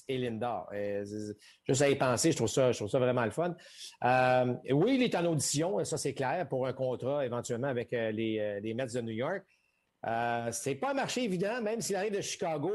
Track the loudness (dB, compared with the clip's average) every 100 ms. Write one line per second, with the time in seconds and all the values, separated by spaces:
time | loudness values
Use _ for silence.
0 | -4 -2 -2 -2 -4 -4 -6 -4 -2 -2
1 | -4 -6 -8 -10 -14 -12 -2 2 4 4
2 | 2 4 2 2 2 4 4 2 0 2
3 | 2 2 0 0 -4 -4 -12 -18 -18 -2
4 | 2 4 6 6 4 0 2 4 4 4
5 | 2 2 2 0 0 0 0 0 -2 -2
6 | -4 -2 -2 -2 -2 -2 -2 -2 -2 -2
7 | -2 -2 0 -2 -2 -2 0 -2 -2 -2
8 | 0 0 0 0 -2 -2 -4 -4 -4 -4
9 | -4 -4 -2 -4 -8 _ _ _ _ _
10 | -4 -2 0 0 -2 -4 -4 -2 0 0
11 | -2 -2 -2 0 -2 -2 -2 -2 -2 -2
12 | 0 -2 -4 -4 -2 -2 -2